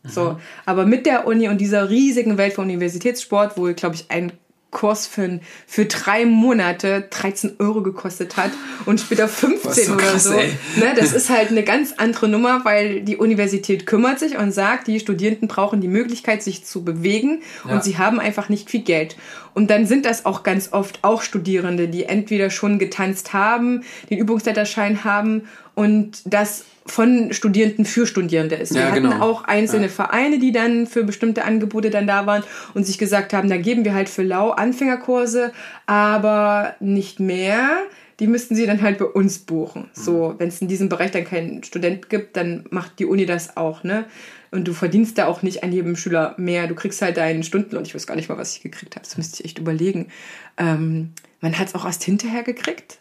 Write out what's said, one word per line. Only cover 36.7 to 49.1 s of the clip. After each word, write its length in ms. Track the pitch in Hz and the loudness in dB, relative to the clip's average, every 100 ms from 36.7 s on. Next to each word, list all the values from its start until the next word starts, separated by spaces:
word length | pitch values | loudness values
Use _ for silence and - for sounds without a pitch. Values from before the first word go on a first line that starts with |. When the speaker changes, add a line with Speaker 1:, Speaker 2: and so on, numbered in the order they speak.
| - | -4
Speaker 1:
nicht 400 | 202 196 190 - | 0 0 -2 -4
mehr. 480 | 190 185 190 220 269 339 392 - - - | -2 0 0 2 2 0 -4 -12 -20 -2
Die 80 | 214 | 2
müssten 280 | 240 240 220 | 2 0 0
sie 100 | 226 | 2
dann 160 | 208 | 2
halt 160 | 208 196 | 2 0
bei 60 | |
uns 340 | 196 196 196 - | 0 2 0 0
buchen. 440 | - 165 - - - | -6 -6 -4 -10 -16
Speaker 2:
Mhm. 80 | - | -8
Speaker 1:
So, 320 | 180 170 165 - | -2 0 0 -2
wenn's 220 | 175 170 | -6 -4
in 80 | 185 | -4
diesem 200 | 185 196 | -2 -2
Bereich 220 | - 185 | 0 -2
dann 120 | 190 | -4
keinen 380 | 170 175 170 - | -4 -6 -6 -10
Student 440 | - 180 175 185 - | -10 -4 -2 -4 -4
gibt, 260 | 208 208 185 | -6 -4 -6
dann 280 | 175 170 - | -4 -6 -8
macht 280 | 180 170 - | -10 -10 -6
die 60 | 196 | -2
Uni 200 | 196 180 | 0 0
das 300 | 175 165 - | -2 -6 -4
auch, 280 | 160 160 | -4 -4
ne? 200 | 175 214 220 - - - _ | -4 -4 -6 -16 -20 -20 _
Und 160 | 190 175 | -6 -4
du 60 | |
verdienst 420 | 165 - 190 226 - | -4 0 2 2 2
da 80 | 165 | 0
auch 160 | 170 | 0
nicht 200 | 190 185 | -4 -4
an 100 | 180 | -4
jedem 240 | 180 170 170 | -2 -2 -4
Schüler 380 | 185 165 170 - | -2 0 -2 -4
mehr. 300 | 180 175 170 | -4 -2 -4
Du 80 | |
kriegst 260 | 170 196 - | -6 -8 -4
halt 160 | 190 170 | -2 0
deinen 260 | 160 160 | -2 -2
Stundenlohn. 420 | 160 196 208 - | -2 -4 -2 -8
Ich 100 | - | -8
weiß 120 | - - | -12 -8
gar 100 | 160 | -8
nicht 120 | 165 | -6
mal, 80 | - | -8
was 160 | - - | -10 -12
ich 60 | |
gekriegt 340 | 170 - 160 - | -14 -16 -18 -20
hab. 60 | |
Das 120 | - | -12